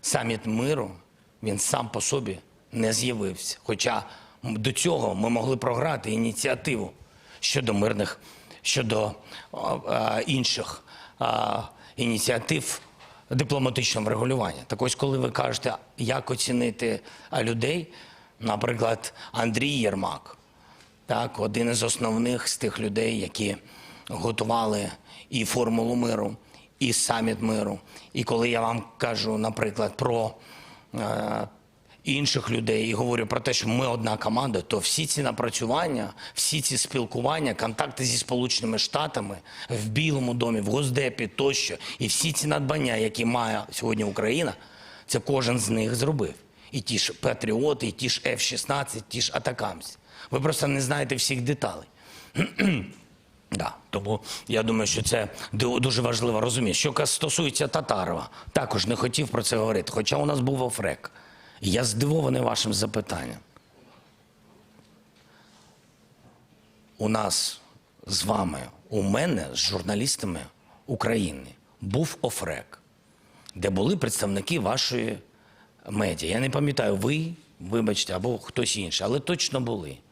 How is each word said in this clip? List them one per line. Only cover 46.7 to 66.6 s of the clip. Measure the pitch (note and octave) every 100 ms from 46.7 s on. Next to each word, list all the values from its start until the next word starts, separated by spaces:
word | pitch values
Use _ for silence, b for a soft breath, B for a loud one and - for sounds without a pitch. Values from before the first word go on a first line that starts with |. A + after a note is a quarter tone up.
І | C3+
ті | - A2+
ж | -
Патріоти, | - C3 A2 - A2 D3 B2+ A#2+
і |
ті | - B2+
ж | - C3+
Ф | A#2+
шістнадцять, | - A#2+ - C#3+ C3+ A2+ -
ті | A#2
ж | - C3+
Атакамс. | A#2+ A#2+ G#2+ E2 - - B B B
Ви | C3
просто | C#3+ C3 C#3+
не | C#3
знаєте | C3 D3 C3+ C3
всіх | - C3
деталей. | B2 C#3+ A#2 D#2+ - - B B B -
<clears throat> | F3+ - G3+ D3 F2+ - - - - - _
Да, | - - - -
тому | G2+ G2+ G#2+ B B B
я | A2+
думаю, | A2 A2+ G#2
що | -
це | A2 A#2+ G#2 B B
ду-, | G#2+ A#2+ B2
дуже | B2 A#2+
важливо | A#2+ A#2 A#2+ A2
розуміти. | A#2 A#2 A2+
Що | F2 D3+
кас-, | B2+ C#3+
стосується | - D#3 - D#3+ C3 C#3+
Татарова, | D3+ C3 G#2+ F2+ E2 D2 B B
також | - C3+ G#2+ -
не | A#2
хотів | B2+ - C#3
про | A#2
це | A2 A2+
говорити, | A2 G#2 - -
хоча | A2 C#3
у | D3
нас | D3
був | B2 C#3
офрек. | B2+ - G2 C#2+ - B B B B B
Я | G2 G2
здивований | B2 G#2+ C#3+ D#3+ C#3 B2+
вашим | A#2 A2+ A2
запитанням. | G2+ G#2+ G#2+ G#2 F2 B1 A1+ - - _ - - - - _ _ _ - - - - - - - _ B B B B B B _ _ _ - - - - -